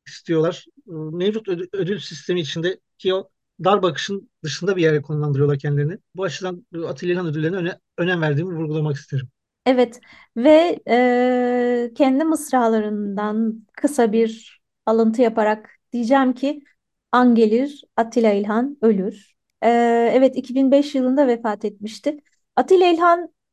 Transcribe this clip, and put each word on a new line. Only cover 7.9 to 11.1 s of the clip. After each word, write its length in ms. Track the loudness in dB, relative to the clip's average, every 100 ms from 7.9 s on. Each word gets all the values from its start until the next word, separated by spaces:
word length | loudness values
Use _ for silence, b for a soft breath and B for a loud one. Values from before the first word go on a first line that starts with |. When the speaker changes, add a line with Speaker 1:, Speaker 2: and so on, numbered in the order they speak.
| -4
Speaker 1:
önem 240 | -2 0
verdiğimi 320 | 0 -2 -4
vurgulamak 420 | -6 -4 -4 -4 -4
isterim. 320 | -6 -8 -8 _ _ _ 0
Speaker 2:
Evet 340 | 2 0 -4 b b b 0
ve, 440 | 6 6 4 -2 0
e, 1000 | 2 4